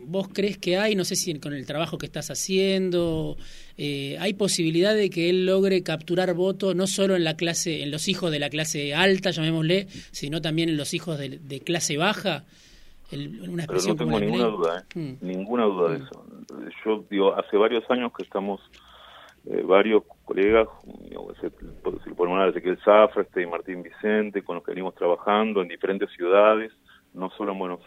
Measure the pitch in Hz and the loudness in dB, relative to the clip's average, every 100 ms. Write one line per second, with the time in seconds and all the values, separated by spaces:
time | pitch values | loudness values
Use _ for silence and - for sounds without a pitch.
0 | 127 190 190 - 202 196 185 180 220 202 | -6 -4 -4 -2 -2 -2 -2 0 2 0
1 | 175 - 180 151 151 143 127 147 160 - | 0 -2 -4 -6 -6 -8 -6 -4 -4 -6
2 | - 156 147 139 - 190 190 190 185 175 | -8 -10 -8 -6 0 2 2 2 2 2
3 | 170 160 151 147 - - - - 147 139 | 2 0 -2 -6 -10 -16 -20 -8 -6 -4
4 | 139 151 190 196 190 - 160 165 196 214 | -6 -4 -4 0 0 2 2 4 4 4
5 | 196 170 170 185 185 190 196 185 175 160 | 2 2 2 2 4 4 4 2 0 -4
6 | 160 175 185 170 185 190 190 180 190 190 | -2 0 0 2 0 0 0 0 0 2
7 | 196 185 160 160 170 165 175 151 143 151 | 4 4 2 0 -2 -2 -2 -4 -4 -4
8 | - 185 175 147 143 151 156 151 143 151 | -2 -2 -2 -2 -2 -2 -4 -4 -2 2
9 | 190 190 190 151 156 160 160 190 196 - | 4 4 2 0 0 0 2 0 0 -12
10 | - - 139 160 156 156 165 151 135 165 | -16 -10 -6 -4 -2 0 0 0 -2 -4
11 | 175 147 135 139 139 135 - 170 - 147 | -4 -6 -6 -12 -12 -10 -2 -2 0 0
12 | 185 208 196 147 - - - - - - | 0 0 -2 -4 -8 -20 -20 -20 -20 -20
13 | - 143 147 - 180 175 156 180 190 214 | -14 -12 -10 -12 -8 -8 -4 -2 0 0
14 | 240 226 202 233 233 202 165 180 - 180 | 2 2 2 2 2 2 0 -2 -6 -8
15 | 147 127 92 92 101 120 107 92 85 80 | -8 -8 -6 -6 -2 0 0 2 0 0
16 | - - - - - - - - - 107 | -6 -16 -20 -20 -18 -16 -14 -8 -2 -2
17 | 92 98 98 98 - 101 113 117 - 127 | -2 2 4 2 0 2 4 2 0 0
18 | 117 - - 101 98 95 - - - - | -2 -6 -6 -4 -4 -6 -10 -20 -20 -20
19 | - - - _ - - 90 95 107 107 | -20 -20 -20 _ -6 -4 4 4 6 4
20 | - - - 92 101 110 110 - - - | 2 -8 -6 0 4 4 2 -4 -20 -20
21 | 50 50 50 - - - - - - 90 | -16 -14 -14 -10 -12 -10 -16 -10 -8 -8
22 | - 80 87 92 95 87 90 87 107 104 | -10 -2 0 2 2 2 -2 0 6 8
23 | 107 104 92 92 87 85 - 87 85 - | 8 4 -4 -4 -4 -6 -8 -10 -12 -6
24 | 107 107 107 101 - 85 - 87 92 - | 0 0 0 -4 -6 -8 -8 -8 -8 -2
25 | 87 85 107 104 110 101 87 85 95 98 | 0 0 2 2 2 0 -4 -4 -4 -2
26 | 98 - 87 98 107 110 110 - _ _ | -4 -4 2 6 6 4 -2 -12 _ _
27 | _ - 92 - 101 95 92 87 | _ -10 -10 -6 -6 -4 -6 -8